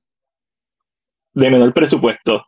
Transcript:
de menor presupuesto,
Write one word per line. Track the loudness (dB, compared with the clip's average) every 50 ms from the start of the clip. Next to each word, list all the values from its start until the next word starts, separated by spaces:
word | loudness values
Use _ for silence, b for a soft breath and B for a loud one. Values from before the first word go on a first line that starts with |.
| _ _ _ _ _ _ _ _ _ _ _ _ _ _ _ _ _ _ _ _ _ _ _ _ _ _ _
de | -2 0 2
menor | 2 2 2 2 0
presupuesto, | 0 -2 0 0 -2 -2 -4 -4 -4 _ -4 -4 -4 -6